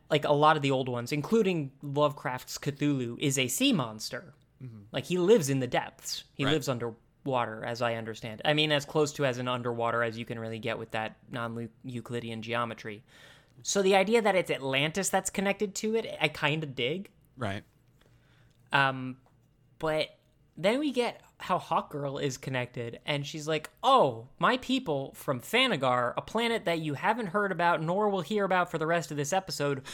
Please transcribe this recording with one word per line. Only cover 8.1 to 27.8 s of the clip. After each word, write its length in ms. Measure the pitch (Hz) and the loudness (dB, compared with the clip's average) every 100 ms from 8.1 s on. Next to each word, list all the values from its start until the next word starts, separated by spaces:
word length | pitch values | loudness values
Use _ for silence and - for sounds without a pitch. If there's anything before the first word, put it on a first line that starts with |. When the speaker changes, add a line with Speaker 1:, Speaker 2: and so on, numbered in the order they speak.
| 107 117 107 | -10 -10 -4
Speaker 1:
I 100 | - | 0
mean, 160 | 151 151 | 2 4
as 140 | 147 | 2
close 280 | 143 156 147 | 0 2 0
to 120 | 147 143 | 2 0
as 120 | 123 | 0
an 100 | 127 | -2
underwater 560 | 123 120 117 117 117 | -2 -2 -2 0 2
as 120 | 117 110 | 0 -2
you 80 | |
can 140 | 117 113 | -8 -8
really 220 | 113 113 | -6 -6
get 180 | 113 110 | -4 -6
with 140 | 113 | -4
that 240 | 113 110 - - | -4 -6 -8 -12
non-Euclidean 1120 | 123 117 113 117 - 131 123 110 120 117 113 | -6 -6 -6 -8 -10 -10 -10 -6 -8 -6 -8
geometry. 600 | 110 117 117 110 113 104 - - - - _ - | -4 -2 -2 -6 -12 -14 -16 -20 -20 -20 _ -14
So 180 | - 202 | -2 2
the 140 | 190 196 | 6 6
idea 260 | 196 233 | 6 4
that 140 | 214 190 | 4 2
it's 140 | 165 | 2
Atlantis 560 | 135 135 135 151 160 180 | -2 0 2 2 0 0
that's 220 | 196 190 | 0 0
connected 440 | - 196 196 208 190 | -2 -2 0 -2 -4
to 200 | 214 226 | -2 -2
it, 200 | - - | -2 -2
I 80 | 151 | -2
kinda 400 | 151 151 156 156 | 0 0 0 -4
dig. 420 | 127 120 170 202 _ _ - | -4 -2 -2 -8 _ _ -6
Speaker 2:
Right. 280 | 113 98 - _ _ _ _ _ _ _ _ _ _ | -4 -4 -10 _ _ _ _ _ _ _ _ _ _
Speaker 1:
Um, 440 | 139 135 131 131 127 _ _ _ _ _ _ | 2 2 0 -8 -10 _ _ _ _ _ _
but 360 | 160 156 143 - _ _ _ - | -4 -2 -2 -6 _ _ _ -4
then 220 | 185 247 | 0 0
we 140 | 302 | 0
get 300 | 247 240 - - _ | -2 -4 -4 -18 _
how 180 | - 180 | -2 -2
Hawkgirl 640 | - 170 202 147 139 139 | 0 -2 -2 -6 -6 -2
is 160 | 143 127 | -4 -4
connected, 640 | - 131 123 - 117 113 - | -4 -4 -4 -6 -6 -6 -4
and 180 | 147 | -4
she's 220 | 143 160 151 | -4 -8 -2
like, 240 | 156 156 - | -2 -4 -2
"Oh, 460 | 247 269 160 113 117 - | 6 8 6 2 -12 0
my 160 | 175 254 | 2 2
people 560 | - 262 262 143 135 | 0 -2 0 -2 -2
from 260 | - - 127 | -8 -4 -4
Thanagar, 720 | - 226 262 175 131 123 120 - | 0 2 2 2 2 2 0 -2
a 60 | |
planet 420 | - 220 233 226 | -4 -2 0 0
that 160 | - 170 | 0 -2
you 140 | 156 | -2
haven't 340 | 139 180 226 208 | -2 0 0 0
heard 240 | 196 202 | -2 -2
about 280 | 175 175 175 | 2 2 2